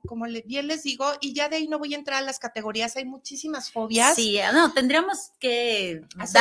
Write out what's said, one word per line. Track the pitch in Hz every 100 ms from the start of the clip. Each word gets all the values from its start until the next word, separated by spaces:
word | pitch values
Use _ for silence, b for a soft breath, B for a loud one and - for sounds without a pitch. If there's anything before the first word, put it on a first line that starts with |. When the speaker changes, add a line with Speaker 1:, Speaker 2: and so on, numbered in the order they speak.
| -
Speaker 1:
como | 226 233
le, | 226
bien | 226 269 285
les | 311
digo, | 285 247 277 285
y | 277
ya | 254 294
de | 320
ahí | 311
no | 302
voy | 294
a | 294
entrar | 285 269
a | 269
las | 262
categorías, | 233 226 214 214 226 262
hay |
muchísimas | 262 262 - 277 311 285 -
fobias. | 226 220 226 254 311
Speaker 2:
Sí, | 220 202 196
no, | 277 320
tendríamos | 269 254 302 381 370 - _
que | 262 240 240 214 185 160 - 180
Speaker 1:
Hacer | 185 220